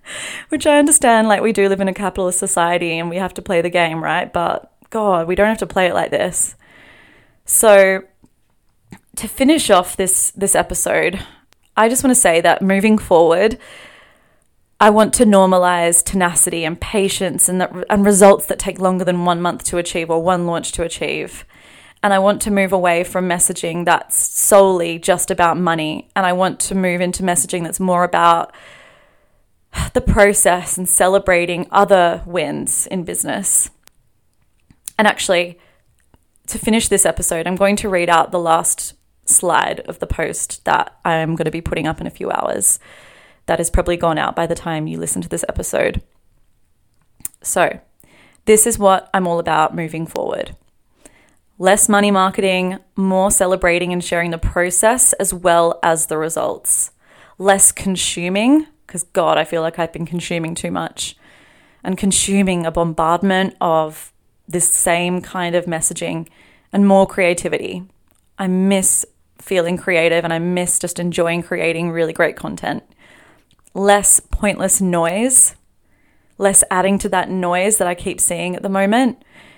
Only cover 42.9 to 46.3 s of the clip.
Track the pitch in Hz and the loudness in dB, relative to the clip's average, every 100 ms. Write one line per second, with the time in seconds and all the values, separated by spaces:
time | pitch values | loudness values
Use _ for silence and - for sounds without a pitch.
42.9 | - - - - _ - 170 170 - 175 | -20 -20 -20 -20 _ -4 -4 0 -2 0
43.9 | 175 170 151 - - 165 170 170 156 156 | 0 0 0 -2 -2 -4 -4 -6 -6 -6
44.9 | 165 165 185 170 170 - - - - - | -6 -8 -8 -8 -8 -6 -8 -4 -2 -2
45.9 | - - _ _ | -4 -10 _ _